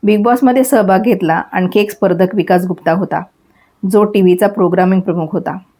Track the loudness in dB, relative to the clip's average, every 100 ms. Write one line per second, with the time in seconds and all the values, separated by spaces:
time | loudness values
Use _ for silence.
0 | 0 0 2 2 2 2 2 2 2 2
1 | 2 0 0 -2 -4 -4 -2 0 -2 -2
2 | -2 0 0 0 0 0 -2 -4 -2 -2
3 | -2 -6 -8 _ _ _ _ _ 0 2
4 | 2 2 2 4 0 0 0 2 0 0
5 | -2 -4 -4 -6 -6 -10 -14 _